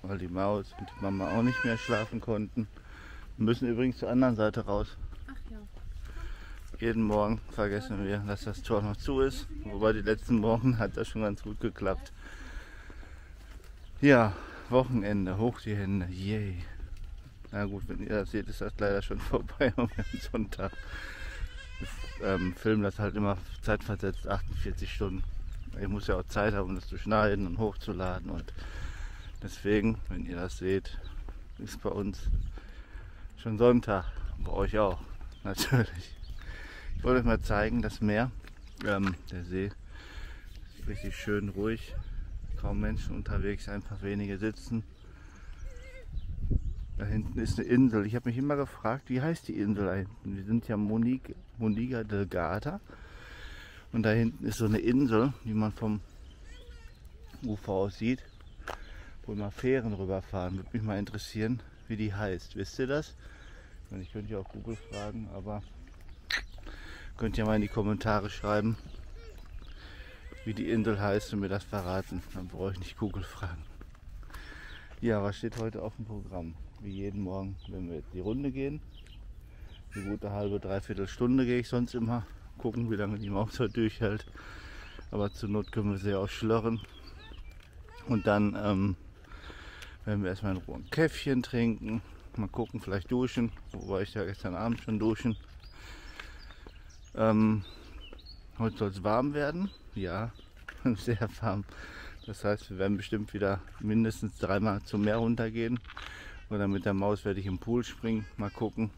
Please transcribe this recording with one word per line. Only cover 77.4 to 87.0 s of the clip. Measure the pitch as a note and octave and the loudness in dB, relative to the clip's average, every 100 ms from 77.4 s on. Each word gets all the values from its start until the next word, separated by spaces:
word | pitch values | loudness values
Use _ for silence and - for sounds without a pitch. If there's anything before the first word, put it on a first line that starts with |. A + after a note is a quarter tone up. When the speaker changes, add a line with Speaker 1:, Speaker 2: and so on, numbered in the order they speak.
| G2 G2 - | -4 -8 -8
Speaker 1:
wenn | F#2 F2 | -8 -6
wir | E2 | -6
jetzt | - | -6
die | F2+ | -6
Runde | F2+ A#2+ C#3 | -2 0 -2
gehen. | C3 C3+ D3 - - - - - - - - - - - | -2 -4 -4 -10 -16 -16 -14 -14 -14 -16 -16 -14 -14 -12
Eine | - G2 | -6 -4
gute | G#2+ G2+ | -4 -2
halbe, | G2+ G#2 G2+ | -2 0 0
dreiviertel | F#2+ G2 - G2+ F#2+ | 0 -2 -2 -4 -4
Stunde | - B2 C3 | 2 4 6
gehe | B2 B2 | 6 2
ich | A#2 | 2
sonst | B2 A#2+ | 0 0
immer | B2 A2+ A#2+ - - - - | 0 0 0 -2 -12 -14 -4
gucken, | A#2+ A#2+ A#2 | -2 0 0
wie | G#2 | 2
lange | G2+ G#2 | 0 -2
die | G2+ | 0
Maus | G2 G#2+ - | 0 0 2
heute | A#2 | 0
durchhält. | A#2+ A2 - A2 G#2 - - - - - - - - - | 4 2 4 0 0 -4 -14 -14 -14 -12 -14 -14 -14 -6
Aber | G#2+ G2+ | 0 0
zur | - G#2+ | 0 0
Not | G#2 G2 | 0 0
können | - G#2 | 0 2
wir | G2 | 2
sie | G2 | 2
ja | G2 | 2
auch | G2+ | 0
schlörren. | - A2 A2+ A2 A2+ - - | 0 4 4 4 -2 -6 -14